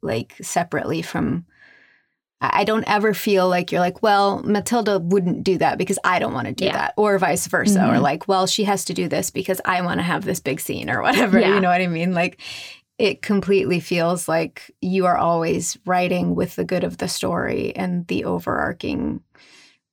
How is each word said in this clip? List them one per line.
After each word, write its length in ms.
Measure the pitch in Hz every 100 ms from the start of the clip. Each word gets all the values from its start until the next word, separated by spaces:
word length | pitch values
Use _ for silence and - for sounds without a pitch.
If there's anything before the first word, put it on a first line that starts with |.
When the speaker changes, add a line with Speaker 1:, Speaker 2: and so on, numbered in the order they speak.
Speaker 1:
like, 340 | - 113 - -
separately 600 | - - 170 147 - 165
from, 420 | 165 - 156 175 - _ - - _ _ _ _ _ -
I, 200 | - -
I 20 |
don't 240 | 202 220 -
ever 260 | 208 214
feel 340 | 196 - 196 185
like 220 | 180 175
you're 100 | 175
like, 200 | 180 180
"Well, 400 | 220 202 202 196
Matilda 540 | - 208 202 240 214 196
wouldn't 460 | 165 196 175 -
do 140 | 175 170
that 180 | 160 -
because 220 | - 190
I 140 | - 180
don't 140 | -
wanna 200 | - 110
do 120 | 127 185
Speaker 2:
Yeah. 80 |
Speaker 1:
that," 200 | - - -
or 220 | 208 196
vice 260 | 180 175 -
versa, 320 | - 208 196
or 140 | 190
Speaker 2:
Mm-hmm. 80 | -
Speaker 1:
like, 240 | 139 151 -
"Well, 200 | 190 185
she 160 | -
has 220 | 208 196 -
to 80 |
do 140 | 175 180
this 220 | - 190
because 280 | - 190 185 -
I 160 | 185
wanna 220 | 175 175
have 200 | 170 151 190
this 140 | 175
big 200 | - 143
scene," 300 | - - -
or 120 | 120
whatever, 360 | - 214 233 208
Speaker 2:
Yeah. 140 | 190 196
Speaker 1:
you 40 |
know 100 | 180
what 120 | 180
I 60 | 180
mean? 260 | 165 175
Like, 260 | 175 180 - - - - - _ -
it 240 | 214 -
completely 580 | - 202 185 196 - 175
feels 480 | 156 175 165 175 -
like 440 | 160 165 - - -
you 240 | 185 190 180
are 120 | 175
always 600 | 165 170 165 170 170 - 185
writing 480 | 180 180 180 175
with 220 | 175 170 -
the 80 | 170
good 180 | 180
of 140 | 175 180
the 100 | 175
story 680 | - 185 175 - - - -
and 320 | 185 175 175
the 160 | - -
overarching, 960 | 180 170 - - - - - - - _ _ - - - _ _